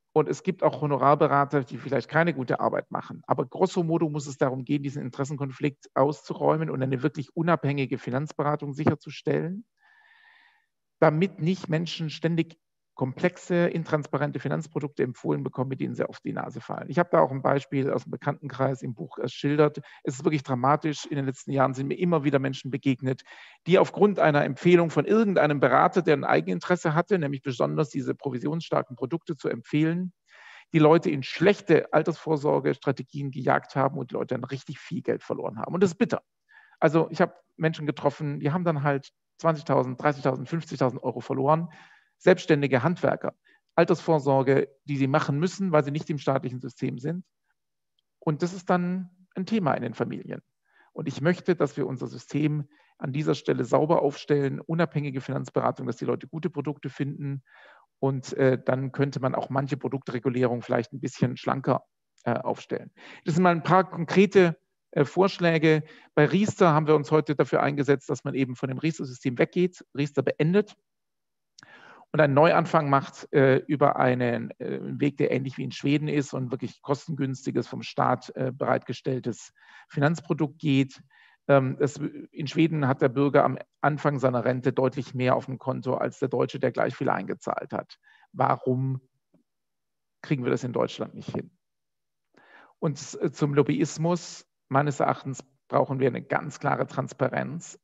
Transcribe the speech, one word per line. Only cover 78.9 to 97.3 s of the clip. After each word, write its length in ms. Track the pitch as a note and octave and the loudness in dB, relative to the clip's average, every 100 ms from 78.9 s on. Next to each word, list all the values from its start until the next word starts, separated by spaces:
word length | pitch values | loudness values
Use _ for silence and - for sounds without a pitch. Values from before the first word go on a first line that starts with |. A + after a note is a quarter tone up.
| B2+ C3+ B2+ B2 G2+ - _ _ - - | -8 -6 -4 -6 -8 -12 _ _ -20 -10
Finanzprodukt 680 | D3 C#3+ E3+ - D#3 D3 - | 0 0 0 -4 -2 -2 -2
geht. 440 | D3+ C3+ C3+ - _ _ _ _ - | 2 2 2 -4 _ _ _ _ 4
Ähm, 280 | C#3 C3 - | 4 4 0
es, 180 | C#3 D3 - - - | -2 -2 -8 -10 -14
in 160 | - C#3+ | -10 -4
Schweden 420 | E3 D#3+ D#3 C3+ | 0 0 2 0
hat 140 | C#3 | 2
der 80 | C#3 | 0
Bürger 340 | C3 C#3+ C#3+ | 2 2 4
am 140 | C3 C3 - _ | 2 0 -10 _
Anfang 360 | C#3+ D3 D3+ C#3 | 0 0 0 0
seiner 260 | C3 B2 | 0 2
Rente 280 | A2 B2+ C3 | 0 0 0
deutlich 400 | B2+ C3 C3 A#2 | 0 0 -2 -6
mehr 220 | B2+ B2+ B2+ | -2 0 0
auf 100 | B2 | -2
dem 120 | C3 | -6
Konto 360 | - B2+ B2+ | -6 -4 -2
als 240 | - B2 - | -2 -2 -4
der 100 | C3 | -2
Deutsche, 300 | B2 C3 - | 0 -2 -2
der 140 | - | -2
gleich 240 | A#2 - - | 0 -2 -2
viel 140 | - | -2
eingezahlt 640 | C2 - - - - - | -2 -4 -6 -6 -6 -6
hat. 240 | - - - _ _ _ | -6 -8 -16 _ _ _
Warum 680 | - C3+ C3+ B2+ B2+ C3+ C3 - _ _ _ _ _ _ _ _ _ _ _ | 0 0 0 0 0 -2 -4 -10 _ _ _ _ _ _ _ _ _ _ _
kriegen 220 | - C#3+ | -6 -2
wir 60 | B2 | 0
das 140 | B2+ | -2
in 80 | B2+ | -2
Deutschland 420 | A#2+ A#2+ - - | -2 -2 -4 -10
nicht 160 | - - | -10 -10
hin? 200 | - - _ _ _ _ _ _ _ _ _ _ - - _ | -10 -10 _ _ _ _ _ _ _ _ _ _ -20 -20 _
Und, 400 | E3 C3+ - - | -4 -4 -10 -6
äh, 100 | E3 | -6
zum 200 | - D3+ | -2 0
Lobbyismus, 920 | C#3 D3 - D#3 - E3 F3 - - - _ - | 2 2 0 -2 -2 -2 -2 -6 -18 -20 _ -2
meines 300 | C3+ D3 C3 | 0 0 0
Erachtens 420 | C#3 C3 C#3 C3 - _ - | -2 -2 -6 -12 -14 _ -2
brauchen 320 | C3+ C3+ C3 | 0 0 0
wir 80 | C3+ | -2
eine 140 | A#2+ | -2
ganz 380 | - C#3 D3 - | -4 -4 -4 -6
klare 260 | C#3+ C3 C#3 | -4 -2 -4
Transparenz, 920 | - B2 - B2+ | -6 -8 -4 -4